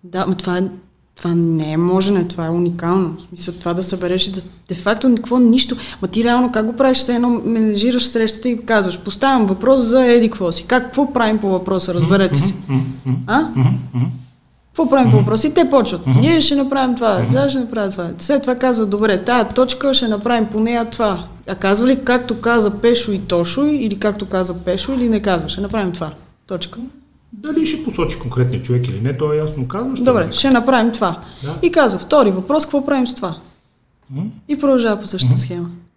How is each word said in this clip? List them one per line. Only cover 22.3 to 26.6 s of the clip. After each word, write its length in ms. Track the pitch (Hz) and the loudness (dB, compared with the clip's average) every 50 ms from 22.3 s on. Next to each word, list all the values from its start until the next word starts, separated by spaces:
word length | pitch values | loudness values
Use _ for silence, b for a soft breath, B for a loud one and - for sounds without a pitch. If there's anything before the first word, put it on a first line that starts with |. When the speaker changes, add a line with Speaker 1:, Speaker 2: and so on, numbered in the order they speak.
| 226 226 | -6 -2
Speaker 1:
каза 400 | - 233 233 240 214 208 208 202 | 0 2 2 4 2 2 0 2
Пешо 320 | - 233 233 233 - - 202 | 2 2 2 2 0 -2 -4
и 60 | 190 | -4
Тошо, 460 | 196 - 180 170 170 175 - 269 285 | -4 -2 0 0 0 0 0 0 0
или 340 | 302 302 285 233 220 196 196 | 0 0 0 0 -2 -4 -2
както 260 | 220 208 202 208 202 190 | -2 -2 -2 -2 -6 -4
каза 360 | - 185 185 180 175 180 175 | -2 -2 -2 -2 -4 -6 -4
Пешо, 280 | 180 180 185 - - 269 | -4 -2 -2 -2 -4 -2
или 160 | 254 247 233 | 0 0 0
не 140 | 220 208 208 | 0 0 0
казва: 260 | 208 185 170 160 - | 0 -2 -2 -2 -6
„Ще 120 | - 185 | -6 -6
направим 320 | 202 196 208 220 202 185 175 | -6 -4 -4 -4 -4 -4 -4
това. 200 | - 170 156 151 - - _ _ _ _ | -6 -8 -10 -10 -16 -20 _ _ _ _
Точка.“ 340 | _ 190 175 | _ -8 -8